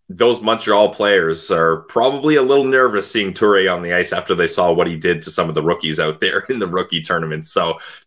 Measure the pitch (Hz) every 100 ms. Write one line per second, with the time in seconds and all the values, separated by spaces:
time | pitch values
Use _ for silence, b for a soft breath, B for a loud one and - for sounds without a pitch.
0 | - 90 117 117 110 113 107 104 104 -
1 | 104 98 82 80 - 87 82 80 - 117
2 | 127 139 151 151 131 139 131 131 127 104
3 | - 113 98 92 107 101 95 87 87 87
4 | 90 90 - 87 82 - 87 82 85 82
5 | 87 85 - - 82 78 78 85 80 78
6 | 78 78 95 98 - 127 92 90 90 85
7 | 80 85 80 76 78 - 85 - B B